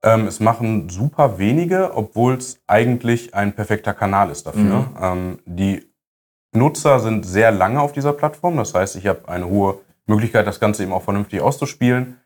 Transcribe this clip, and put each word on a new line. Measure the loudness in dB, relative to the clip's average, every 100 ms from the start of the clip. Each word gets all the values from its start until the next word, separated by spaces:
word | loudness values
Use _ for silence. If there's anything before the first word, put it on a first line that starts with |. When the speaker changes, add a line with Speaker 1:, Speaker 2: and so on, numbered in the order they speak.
Speaker 1:
Ähm, | 4 2 2
es | 0
machen | 0 2 0 -2 -4
super | -4 -4 2 0 2
wenige, | 0 2 0 0 0 -2
obwohl's | -6 0 0 0 -6 -16 _
eigentlich | 2 2 0 0 -2 -2
ein | -4 -2
perfekter | -2 -2 -2 -2
Kanal | -2 0 2 0
ist | -2 -8
dafür. | 0
Speaker 2:
Mhm. | 2 2 -2 -4
Speaker 1:
Ähm, | -4 -4 -6 -10
die | -12 -2 -2 -2 -6 _ _ _ _ _ _
Nutzer | 2 2 2 2 4
sind | 2 -4 -2
sehr | 4 4
lange | 4 2 2
auf | -2
dieser | -2 -2
Plattform. | 0 -2 -2 -4 -2
Das | -2
heißt, | 0 -2
ich | -2 -4
habe | -4 -4
eine | -8 -2
hohe | 0 0 -2 _ _ 0
Möglichkeit, | 0 0 -2 -2
das | 0
Ganze | -2 -2
eben | -4
auch | -6
vernünftig | -4 -4 -4 -2
auszuspielen. | -2 -2 -6 -2 0 0 -2 -12